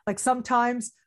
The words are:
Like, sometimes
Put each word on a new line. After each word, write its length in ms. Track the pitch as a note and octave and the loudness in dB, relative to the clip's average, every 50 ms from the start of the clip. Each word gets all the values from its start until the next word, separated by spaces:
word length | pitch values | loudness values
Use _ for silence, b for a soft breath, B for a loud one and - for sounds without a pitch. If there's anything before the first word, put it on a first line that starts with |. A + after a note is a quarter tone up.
| b | b
Like, 120 | G#3 G3+ G3+ | -6 -4 -2
sometimes 720 | - C4 B3+ B3+ A#3+ - B3+ A#3+ A#3+ A#3+ B3 B3 A3 - - _ _ | 0 0 0 0 0 0 2 2 2 2 0 -2 -6 -8 -12 _ _